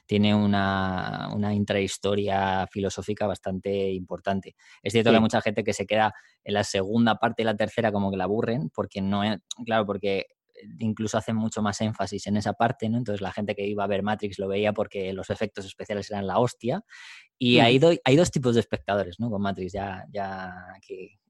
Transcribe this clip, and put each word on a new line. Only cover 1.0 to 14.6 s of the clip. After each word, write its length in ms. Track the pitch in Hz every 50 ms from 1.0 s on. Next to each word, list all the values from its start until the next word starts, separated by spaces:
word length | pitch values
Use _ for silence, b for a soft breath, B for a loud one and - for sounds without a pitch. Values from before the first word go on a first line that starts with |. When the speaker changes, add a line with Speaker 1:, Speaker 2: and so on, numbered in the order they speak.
| - - - - 50 - 110
Speaker 1:
una 220 | 104 101 104 104
intrahistoria 1120 | 101 101 - 101 101 98 95 - - - 98 101 101 101 101 98 98 98 95 95 95 92 -
filosófica 560 | - 104 98 92 - 98 92 - 104 - 107 101
bastante 640 | 90 - - 95 95 92 - 98 101 98 98 98 95
importante. 640 | 92 90 - 92 87 - 98 98 95 - - - b b b b b -
Es 100 | 101 117
cierto 180 | 117 107 117
que 40 | 113
Speaker 2:
Sí. 20 |
Speaker 1:
hay 60 | 113 110
mucha 180 | 110 - 110
gente 220 | - 113 104 113 101
que 100 | 110 104
se 140 | - 98
queda 260 | - 107 110 107 104 B B B B B B _
en 120 | - 101
la 100 | 104 104
segunda 500 | - - 98 95 98 110 117 117 113 104
parte 260 | - - 120 113 - 110
y 20 |
la 120 | 113 107
tercera 360 | 98 107 107 - 120 113 107 101
como 180 | 101 101 98
que 60 | 98
la 80 | 95 90
aburren, 460 | 92 104 113 113 117 113 139 - -
porque 300 | - - 101 - - 101
no 220 | 95 98 101 101 101
es, 160 | 110 107 90 - _ - - 117
claro, 220 | 117 113 110 104
porque 400 | 98 98 95 101 98 98 95 - - _ _ _ _ _ - - 107 113 117
incluso 400 | 117 110 104 113 110 107 - 110
hacen 160 | - - 113
mucho 260 | 110 110 110 - 110 107
más 180 | 101 101 -
énfasis 460 | 110 107 113 - 98 101 104 95 - 101
en 80 | 104
esa 160 | 107 104 107 98
parte, 340 | - 120 117 - - 113 110
¿no? 80 | 113
Entonces 240 | 120 123 107 104 101
la 120 | 95 92 -
gente 220 | 110 104 104 104
que 100 | 101 101
iba 160 | 104 104 101 98
a 40 | 101
ver 140 | 101 95 101
Matrix 340 | 107 107 - 107 101 98 -
lo 80 | 98 98
veía 240 | - 101